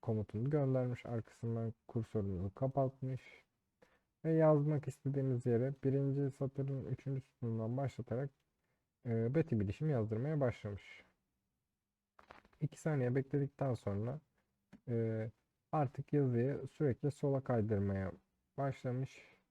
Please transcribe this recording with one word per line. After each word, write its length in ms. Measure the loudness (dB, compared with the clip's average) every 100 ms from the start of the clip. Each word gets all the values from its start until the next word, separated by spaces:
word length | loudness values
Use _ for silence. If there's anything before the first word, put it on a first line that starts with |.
komutunu 480 | -2 -2 -2 -4 0
göndermiş. 560 | 2 2 2 0 -4 -4
Arkasından 680 | -6 -6 -8 -4 -2 -4 -6 -6
kursörümüzü 600 | -4 -2 -2 0 -2 -4
kapatmış. 880 | -2 -2 0 -2 -2 -6 -6 -10 -20 _ _ _ _ _ _ _ _
Ve 80 | 0
yazmak 560 | 6 6 6 4 0 -2
istediğimiz 580 | -6 -4 0 0 0 2
yere 280 | 2 2 0
birinci 460 | 0 2 2 0 -2 -2
satırın 480 | -6 -4 -4 -4
üçüncü 360 | -4 -6 -4 -6
sütunundan 560 | -8 _ -4 -2 -2 -2
başlatarak, 540 | -2 -6 -6 -4 -4 _ _ _ _ _ _ _ -2
e, 280 | 0 2
beti 260 | 2 2 2
bilişim 300 | 0 -2 0
yazdırmaya 500 | 0 0 -2 0 0
başlamış. 640 | 0 -2 -8 -10 -12 -20 -20 _ _ _ _ _ _ _ _ _ _ -20 -20 -20 _ _
İki 200 | -6 -4
saniye 340 | -2 0 2
bekledikten 600 | 0 0 -2 -2 -2 -2
sonra, 460 | -2 -2 -4 -4 -6 _ _ _ _ _ -20 -4
e, 420 | -2 0 -2 -6 _ _ _ _
artık 400 | 0 0 -4 -2
yazıyı 480 | 2 4 4 2 0 -8
sürekli 380 | -2 0 2 -2
sola 300 | 0 0 0
kaydırmaya 720 | 2 0 2 2 2 0 -4 -8 _ _ _ -4
başlamış 760 | -4 -2 -4 -2 -4 -8 -20 -20 _